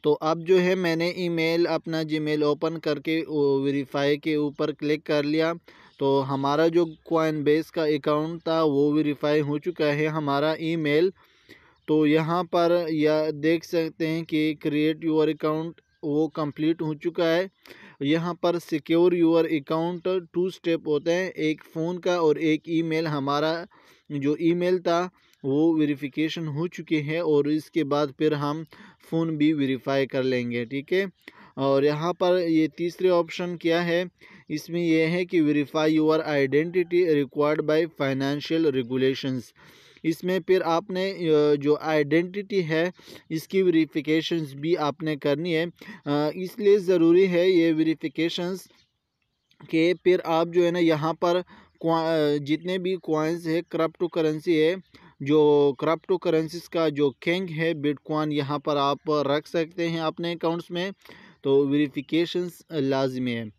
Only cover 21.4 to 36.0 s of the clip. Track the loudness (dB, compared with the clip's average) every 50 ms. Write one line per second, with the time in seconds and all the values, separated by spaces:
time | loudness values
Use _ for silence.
21.4 | -2 -2 -2 -4 -8 -12 -8 -6 -6 -4 -6 -4 -2 0 0 2 4 2 2 2
22.4 | 2 0 0 0 _ -2 -2 -2 -2 0 -2 -2 -2 -2 -2 -2 -2 -2 0 0
23.4 | 0 -2 -2 -4 -8 -14 _ _ _ _ -20 _ _ _ -8 -4 -2 -2 -2 2
24.4 | 2 2 2 2 2 0 0 0 0 0 0 0 0 -2 _ _ _ _ _ _
25.4 | -4 -2 0 2 2 2 4 2 2 0 0 -4 -6 -8 -4 -4 -4 -2 -4 -6
26.4 | -8 -6 -4 -4 -6 -6 -8 -10 -6 -2 -2 -2 -2 -2 -4 -4 0 2 2 2
27.4 | 2 2 -2 -2 -4 -4 _ -2 -2 0 0 0 0 -2 -2 _ 0 0 0 0
28.4 | -2 -4 -4 -6 -8 -14 -18 -20 -20 -20 -20 _ -12 -4 -2 -2 -2 -2 0 2
29.4 | 2 2 2 2 0 -2 -2 -4 -2 -2 0 0 0 0 -2 -2 0 0 0 -2
30.4 | -2 -2 -4 -4 -6 -4 -8 -10 -6 -2 -2 -2 -2 -2 _ _ _ -20 -20 -20
31.4 | -20 -18 _ -2 0 2 2 4 4 2 0 0 -2 -4 -2 _ 2 2 2 2
32.4 | 2 2 2 2 2 0 -2 -4 -6 -6 -4 0 0 2 2 2 0 -2 -4 -8
33.4 | -6 -6 -6 -4 -2 0 0 0 0 0 0 0 -2 -4 _ _ -20 -20 -20 -20
34.4 | -12 _ -8 -8 -8 -6 -4 -2 0 2 2 2 2 2 0 -2 -2 0 2 2
35.4 | 2 4 2 0 0 -2 -2 0 2 2 2 2